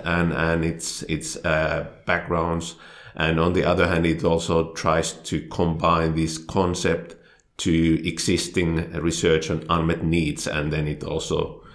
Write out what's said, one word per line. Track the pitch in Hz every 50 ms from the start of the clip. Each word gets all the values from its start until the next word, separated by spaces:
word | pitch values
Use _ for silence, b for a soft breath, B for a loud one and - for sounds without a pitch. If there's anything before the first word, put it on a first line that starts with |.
| -
and, | 82 85 87 87 85
and | 76 65 80 82 82 82 80
its, | 82 82 - - - - - -
its, | - 78 76 - - -
uh, | - - 85 80 78 78 78 80 78 80 - - - -
backgrounds. | - 87 85 85 - 87 82 82 82 85 85 82 - - B B B B B B B B
And | - 80 80 80 80
on | 82 87 87
the | 90 76
other | 78 90 90 87
hand, | 87 87 82 82
it | 85 80 80 -
also | 87 82 82 - - 85 82 80 78 -
tries | - - 87 80 82 80 - -
to | - - - 98 78 - -
combine | - - 87 85 80 78 87 85 85 82 82 80 80
this | 80 80 78 80
concept | - - - - 101 92 90 87 - - 90 82 - - - - b b b b b b b _
to | - - 90 82 82 82 80 80 78 -
existing | 90 80 - - - 90 85 - - - 92 87 85 82 80 85 - -
research | 85 76 85 80 - - 87 80 78 - -
on | 87 80 -
unmet | - 85 82 80 82 85 82 82
needs. | 80 82 85 82 73 71 - -
And | - - 76 73 76
then | 76 76 76
it | 76 76 73 -
also | 73 76 78 - - 82 78 - - - B B B